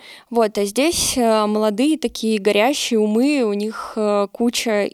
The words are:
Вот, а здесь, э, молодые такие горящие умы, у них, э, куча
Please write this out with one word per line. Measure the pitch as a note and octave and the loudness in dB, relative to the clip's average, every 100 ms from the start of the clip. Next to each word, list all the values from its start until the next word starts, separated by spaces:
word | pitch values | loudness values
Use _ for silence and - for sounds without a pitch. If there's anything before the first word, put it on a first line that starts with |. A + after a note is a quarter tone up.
| - - - | -14 -20 -4
Вот, | A#3 A3 G#3+ | 0 0 0
а | G3+ | -2
здесь, | G#3+ D4+ E4+ - C4 | 0 0 0 -2 0
э, | A#3 A3 G#3+ | 2 2 2
молодые | G#3+ G#3+ G3+ C#4+ D#4 | 0 0 0 0 0
такие | A#3+ - A3 G#3+ | -2 -4 -2 0
горящие | G3 G3+ A#3 C#4+ - A3+ | 2 2 2 0 0 0
умы, | G#3+ A3 C4+ D4 | 2 2 2 2
у | A3 | 0
них, | G3+ G#3+ - - - | -2 -6 -8 -10 -4
э, | G#3 G#3 G3+ | 0 0 -2
куча | - A#3 - A#3+ G#3 G3+ | -2 -2 -2 -2 0 -2